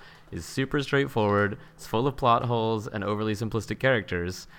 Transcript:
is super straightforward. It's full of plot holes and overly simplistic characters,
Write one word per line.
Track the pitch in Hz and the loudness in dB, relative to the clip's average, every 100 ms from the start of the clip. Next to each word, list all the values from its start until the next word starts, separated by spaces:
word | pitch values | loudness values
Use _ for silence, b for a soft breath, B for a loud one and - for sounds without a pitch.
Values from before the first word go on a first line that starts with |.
| B B B | B B B
is | 92 85 | -10 -8
super | - 135 147 | -4 -2 -2
straightforward. | 135 139 139 117 104 101 101 107 B | 0 0 2 2 4 4 2 0 B
It's | B - | B -4
full | 113 135 | 0 0
of | 127 | 2
plot | 127 117 | 4 4
holes | 123 117 110 110 107 | 4 0 2 0 -2
and | 110 | -4
overly | 98 104 107 | -2 0 0
simplistic | 104 113 113 104 113 | -2 -2 -4 -4 0
characters, | 131 120 95 90 87 92 - | 2 2 0 -4 -4 -6 -12